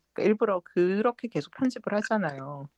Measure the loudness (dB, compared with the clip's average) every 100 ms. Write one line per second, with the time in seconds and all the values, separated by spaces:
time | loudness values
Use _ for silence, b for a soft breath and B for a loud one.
0 | _ 0 2 4 2 0 -2 2 2 4
1 | 0 -2 -6 -6 -6 -2 -2 -2 -4 -2
2 | 0 0 -2 -6 -10 -10 -12